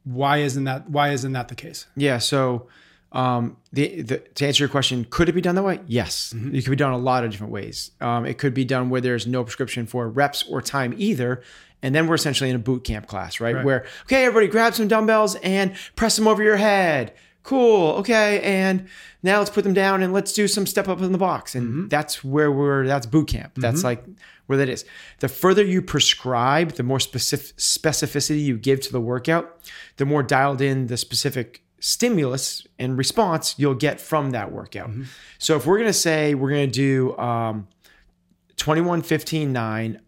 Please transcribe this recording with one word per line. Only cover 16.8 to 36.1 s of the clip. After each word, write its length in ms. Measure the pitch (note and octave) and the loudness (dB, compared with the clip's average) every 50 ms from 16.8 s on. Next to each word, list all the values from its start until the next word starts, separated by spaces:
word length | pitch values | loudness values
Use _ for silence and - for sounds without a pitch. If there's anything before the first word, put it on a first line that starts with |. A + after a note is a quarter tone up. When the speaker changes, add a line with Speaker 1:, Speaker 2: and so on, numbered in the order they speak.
| F#3 E3 D3+ C3 A2+ - - - _ _ _ _ _ | 2 2 0 0 -2 -6 -10 -18 _ _ _ _ _
Speaker 2:
Cool. 480 | - C4+ C4 A#3+ A#3 G#3+ G3 E3 D3+ - | -2 2 4 6 6 6 6 4 4 2
Okay. 460 | G3 G3 B3 A3+ A3 G#3+ G#3 G#3 - | 0 0 2 4 4 4 4 2 2
And 460 | - G3+ G3 F#3+ F#3+ F#3+ F#3 F#3 F#3 - - - - - - _ | 0 0 2 2 2 2 2 0 -2 -6 -14 -20 -20 -20 -16 _
now 180 | - F#3 G3+ G#3 | 0 2 4 4
let's 100 | G3+ G#3 | 2 2
put 140 | - G#3 F#3+ | 0 0 2
them 100 | G3 F#3 | 4 2
down 280 | G3 F#3+ G3 F#3+ F#3+ | 4 4 4 2 2
and 100 | F#3+ F3+ | 2 2
let's 220 | F#3 G3+ G3 - - | 0 0 0 0 0
do 160 | G#3+ G#3 G3 | 2 2 2
some 160 | - G#3 G3 | 2 0 -2
step 240 | F#3 - G3+ F#3 F#3+ | 0 0 -2 0 0
up 120 | F3+ E3+ | -2 -2
in 120 | F#3+ F3+ F#3+ | 0 0 0
the 40 | |
box." 380 | F3 F#3+ F3+ D3+ - - - - | 2 2 0 0 -2 -6 -6 -6
And 120 | B2+ A#2+ A#2 | -4 -4 -4
Speaker 1:
Mm-hmm. 180 | B2 D#3 F#3+ | -4 -6 -2
Speaker 2:
that's 380 | - D3 D3 D3+ - - - - | -2 -2 -2 -2 -4 -8 -8 -6
where 260 | C3 C3+ D3+ D3+ D3 | -2 2 2 4 4
we're, 360 | C#3 C#3 C#3+ C#3+ C#3 C3+ B2+ | 2 2 0 2 2 0 0
that's 180 | C3 C#3 C#3 A#2 | 0 0 -2 -2
boot 240 | A2 D3 D#3+ D3 - | 2 2 2 2 2
camp. 240 | - - - - _ | -2 -6 -6 -10 _
That's 220 | C3 B2 A#2 C3 | -2 -2 0 0
Speaker 1:
Mm-hmm. 80 | E3 F#3+ | 0 0
Speaker 2:
like 200 | B2 A#2+ A2+ - F#3+ F#3+ - - - - _ _ | 0 -2 -4 -6 -14 -20 -20 -20 -20 -20 _ _
where 100 | - C3+ | -2 0
that 100 | C3+ C#3 | 2 2
is. 160 | B2+ - - - - - - - - - _ | 0 -2 -6 -10 -16 -20 -20 -20 -20 -8 _
The 100 | - B2 | -6 -6
further 340 | - - F3+ F#3 F#3+ G#3 G#3 | -2 2 4 6 6 6 4
you 180 | F#3+ F3+ F#3 | 4 2 0
prescribe, 920 | - - - C#3 - - - - - B2+ B2+ A#2 A#2+ C3 C#3+ D#3+ F3 D#3 - | 0 0 -2 0 0 0 -2 -2 -4 -2 0 2 2 2 2 2 2 0 -2
the 100 | - A#2+ | -4 -2
more 160 | B2 C3+ B2+ | -2 0 -2
specific 560 | - - - A#2+ - - D3 B2+ - - - | -2 -4 -4 -6 -4 -4 -4 -4 -6 -12 -10
specificity 880 | - - - - - - D#3 C#3 - D#3 - - D3 C3+ - D3+ D3+ D3 | -6 -2 -2 -2 0 0 -2 0 0 -2 -2 -2 -2 -2 0 0 0 0
you 140 | C#3 A#2+ | 0 -2
give 240 | G#2+ G#2+ C3+ C3+ C3 | 0 2 2 2 2
to 100 | - - | 0 -4
the 80 | B2+ B2 | -4 -4
workout, 580 | A2+ A#2+ B2 B2+ A#2 E3 E3 E3+ - - - _ - - - - - - _ | -2 -2 -4 -2 0 0 0 0 -2 -4 -12 _ -20 -20 -20 -20 -20 -20 _
the 100 | - C#3 | -2 0
more 160 | C#3+ D3 D3 | 2 2 2
dialed 400 | C3 - C#3+ C3 C#3 C#3+ C#3 B2+ | 2 2 2 4 4 2 2 2
in 260 | C#3 C#3 C3+ C3 B2+ | 0 0 2 0 -2
the 100 | A#2 B2 | -2 -4
specific 640 | A#2 - - - - - C#3+ C#3 C3 A#2 - - - _ _ _ _ | -6 -6 -4 -4 -2 -2 -2 -2 -4 -6 -6 -10 -20 _ _ _ _
stimulus 880 | - - - - A#3 B3 A3+ E3 C#3+ B2 C3 C#3 - - - - - - _ | -4 -4 0 2 2 2 4 2 2 0 -2 -4 -4 -6 -8 -10 -14 -18 _
and 200 | - B2+ B2+ C3 | -6 -4 -2 0
response 580 | B2+ C3 - - A#3 G#3+ F3+ D#3+ D#3 - - - | 0 0 0 2 2 2 2 0 0 -2 -4 -2
you'll 160 | - C#3+ C#3+ C3+ | 0 2 2 2
get 280 | - D3+ C#3+ - - | 2 0 -2 -2 -4
from 300 | - - D#3 D3+ C#3 C3+ | -6 -2 -2 0 0 0
that 200 | B2+ A2 G2+ - | -2 -4 -6 -6
workout. 380 | - - - - - G2 E2 A2+ | -8 -12 -12 -12 -14 -12 -10 -10
Speaker 1:
Mm-hmm. 140 | G#2 B2+ C3+ C3 - - - - - | -10 -10 -12 -12 -16 -20 -20 -20 -12
Speaker 2:
So 180 | - - - D#3 | -6 0 2 2
if 100 | C#3+ A#2 | 2 4
we're 120 | D3+ G3 | 2 2
gonna 160 | G#3+ A#3 G#3+ F#3 | 4 4 2 2
say 400 | - - E3+ | 2 2 2